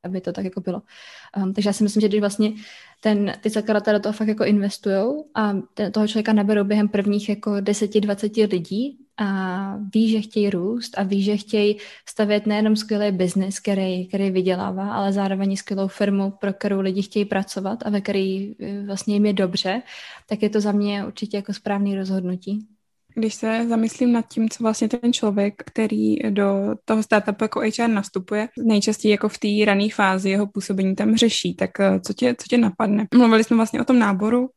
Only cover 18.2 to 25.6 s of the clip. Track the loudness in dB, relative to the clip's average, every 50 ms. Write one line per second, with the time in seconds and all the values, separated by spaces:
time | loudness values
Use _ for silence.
18.2 | 0 -2 -2 -4 -6 -8 -10 -12 -10 -10 -8 -8 -8 -8 -8 -6 -2 0 2 2
19.2 | 2 2 2 2 0 0 -2 -4 -2 -2 -4 -4 -6 -10 -18 -18 -18 -20 -20 -20
20.2 | _ _ -4 -2 -2 0 0 0 0 2 2 2 0 0 -2 -4 -6 -8 -8 -8
21.2 | -8 -6 -6 -8 -6 -6 -10 -8 _ -4 -2 0 0 0 -2 -2 -2 -2 -4 -2
22.2 | -2 -4 -6 -6 -6 -6 -6 -6 -8 _ _ _ _ _ _ _ _ _ _ -2
23.2 | -2 -2 -4 -4 -4 -2 0 0 0 0 0 0 0 -2 0 0 2 4 4 2
24.2 | 0 _ -2 -2 -2 -2 -2 -2 -2 -2 0 0 0 -2 -2 0 0 0 0 2
25.2 | 0 0 2 2 0 0 -2 -6